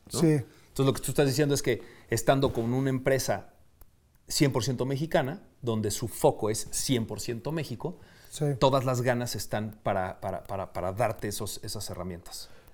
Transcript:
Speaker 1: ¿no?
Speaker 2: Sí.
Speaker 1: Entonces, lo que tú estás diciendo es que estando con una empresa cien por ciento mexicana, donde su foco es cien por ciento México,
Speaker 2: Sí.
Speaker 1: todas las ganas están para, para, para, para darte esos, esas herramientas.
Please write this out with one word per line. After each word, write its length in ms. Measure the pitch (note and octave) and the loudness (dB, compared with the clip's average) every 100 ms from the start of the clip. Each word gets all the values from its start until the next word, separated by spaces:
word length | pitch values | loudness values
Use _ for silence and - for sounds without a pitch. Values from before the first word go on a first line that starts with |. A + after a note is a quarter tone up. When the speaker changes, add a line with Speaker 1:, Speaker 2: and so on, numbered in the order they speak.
| - | -6
Speaker 1:
¿no? 60 | A#2 | 2
Speaker 2:
Sí. 60 | D#3+ | 4
Speaker 1:
Entonces, 580 | D3+ - - - - C3+ | 4 0 -12 -6 2 2
lo 80 | |
que 80 | - | 2
tú 100 | - | 0
estás 160 | C#3+ C#3 | 2 2
diciendo 260 | B2 C#3+ | 4 2
es 80 | C#3 | 2
que 200 | C3+ G#2+ - - - | 0 -2 -4 -20 -4
estando 440 | A2+ G#2+ C3+ C3+ | 2 4 4 2
con 200 | A#2 A#2 | 0 0
una 160 | B2+ C3+ | 0 0
empresa 640 | C3 C3+ C3+ - G2 - - _ _ - _ _ _ - | 0 2 2 2 -4 -6 -20 _ _ -20 _ _ _ -6
cien 260 | - C#3+ | 2 2
por 100 | B2 | 2
ciento 220 | A2 A#2+ C3 | -2 -2 -2
mexicana, 580 | C3+ D#3+ E3+ B2+ G3+ - _ | -4 0 0 0 -4 -14 _
donde 300 | A#2 A2 G#2 | -2 0 -2
su 160 | - A#2 | -2 -6
foco 420 | - D3+ - G#2+ | 2 2 4 0
es 180 | A2 - | -2 -4
cien 340 | - - A#2+ G#2+ | -4 0 0 0
por 140 | G#2 | -6
ciento 320 | - A#2 C#3 | -6 -6 -6
México, 460 | D#3+ C#3+ A2+ D#3 - - - - | -6 -6 -8 -10 -10 -18 -20 -16
Speaker 2:
Sí. 160 | - D3 C3 | -4 -2 4
Speaker 1:
todas 260 | C#3 C3 B2+ | 6 6 2
las 160 | B2 | 2
ganas 340 | B2 A#2+ A#2+ G#2+ | 2 2 0 -4
están 440 | - A2 G#2+ - | -4 -4 -4 -4
para, 400 | A2+ G2 F#2 - | 0 0 -2 -4
para, 220 | G2 F#2+ | -6 -6
para, 280 | - G2 F2+ | -6 -6 -6
para 220 | G2 F2+ | -4 -4
darte 340 | F#2+ A2 G#2+ G#2+ | 0 -2 -2 -6
esos, 320 | G2+ G#2 - | -6 -8 -8
esas 260 | G#2+ G#2+ - | -10 -10 -8
herramientas. 640 | F2+ F2+ F2 - - - - - | -8 -8 -10 -12 -16 -16 -20 -20